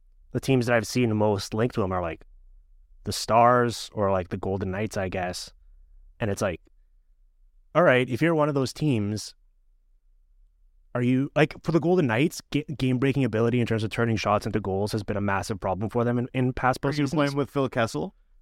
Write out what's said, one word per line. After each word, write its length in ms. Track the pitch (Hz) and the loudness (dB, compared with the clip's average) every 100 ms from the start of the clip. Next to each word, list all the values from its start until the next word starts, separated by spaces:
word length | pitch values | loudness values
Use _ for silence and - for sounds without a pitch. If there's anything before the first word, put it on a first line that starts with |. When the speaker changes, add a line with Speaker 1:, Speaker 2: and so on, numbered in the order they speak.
| _ _ - | _ _ -8
Speaker 1:
the 80 | 123 | -6
teams 260 | - 131 117 | 2 2 4
that 80 | 120 | 0
I've 100 | 101 | 0
seen 300 | 127 120 107 | 0 0 2
most 380 | 107 98 - | 2 0 -2
linked 200 | 110 120 - | -2 -2 0
to 60 | |
him 100 | 95 | -2
are, 100 | 92 | -2
like, 220 | 85 80 - - - - _ - - - | -4 -8 -16 -20 -20 -20 _ -20 -20 -14
the 80 | - | -8
Stars 760 | - - 110 120 123 120 110 - | -6 2 6 8 6 2 -2 -8
or, 160 | 113 98 | -2 0
like, 160 | 95 87 | 0 -2
the 80 | 98 | -6
Golden 340 | 95 98 95 | -4 -4 -4
Knights, 260 | 92 110 104 | -4 -4 -4
I 120 | 95 | -4
guess. 440 | 92 90 92 - - - - - - - - | -4 -6 -8 -12 -18 -20 -20 -20 -20 -20 -6
And 100 | 110 | -4
it's 120 | 98 | -2
like, 180 | 101 82 _ _ _ _ _ _ _ _ _ _ _ | -2 -4 _ _ _ _ _ _ _ _ _ _ _
all 80 | 151 | 2
right, 260 | 170 127 127 | 6 6 2
if 120 | 117 | 0
you're 140 | 160 | 2
one 140 | 165 147 | 2 2
of 60 | |
those 180 | 139 127 | 0 -2
teams, 600 | - 151 117 101 107 - - _ _ _ _ _ _ _ _ _ _ _ _ _ _ _ | -2 0 0 0 -4 -8 -18 _ _ _ _ _ _ _ _ _ _ _ _ _ _ _
are 80 | 123 | -2
you, 280 | 123 127 139 147 | 2 2 0 2
like, 180 | 151 - | 0 0
for 100 | - | 0
the 60 | 165 | 0
Golden 260 | 160 180 139 | 2 2 2
Knights, 340 | 113 165 - - | 2 0 -2 -6
ga-, 140 | 143 151 143 | -6 -6 -4
game-breaking 480 | 131 127 135 143 | 0 2 2 2
ability 360 | 127 107 117 120 | 0 2 2 2
in 60 | 113 | 0
terms 180 | 113 | -2
of 60 | 107 | -2
turning 260 | - 117 107 | -2 0 0
shots 300 | 98 104 113 | 0 0 0
into 140 | 104 | -4
goals 320 | 98 95 107 | -2 -2 -2
has 100 | 110 | -4
been 140 | 101 101 | -4 -4
a 40 | |
massive 400 | 101 98 92 101 | -2 -2 -4 -6
problem 280 | 98 92 107 | -4 -4 -4
for 140 | 120 | -2
them 140 | 120 120 | 0 -2
in, 100 | 120 | -2
in 180 | 131 127 | -2 -2
past 260 | - 127 131 | 0 0 0
Speaker 2:
Are 80 | 143 | -2
you 140 | 147 | -2
Speaker 1:
postseasons. 100 | 143 | 0
Speaker 2:
playing 220 | 143 143 139 | 0 0 0
with 140 | 131 | -2
Phil 180 | 143 131 | -2 -2
Kessel? 460 | 127 113 - 180 - _ _ | 0 -2 -2 -8 -12 _ _